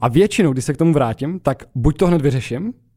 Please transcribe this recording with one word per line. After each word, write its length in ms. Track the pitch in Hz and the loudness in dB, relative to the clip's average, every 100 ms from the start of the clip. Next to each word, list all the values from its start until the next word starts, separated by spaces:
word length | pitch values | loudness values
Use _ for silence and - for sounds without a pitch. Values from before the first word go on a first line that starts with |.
A 80 | 120 | 0
většinou, 440 | 135 208 - 165 | 2 2 2 0
když 120 | 131 | 0
se 80 | 139 | -4
k 20 | 131 | 0
tomu 160 | 165 | 2
vrátím, 480 | 147 117 110 139 185 | 2 0 -2 -6 -4
tak 220 | 143 131 - | -4 -4 -8
buď 220 | 127 135 - | -2 0 2
to 80 | 180 | 2
hned 160 | 170 | 2
vyřeším, 500 | 139 127 - 120 214 - _ | 2 -2 -4 -6 -8 -10 _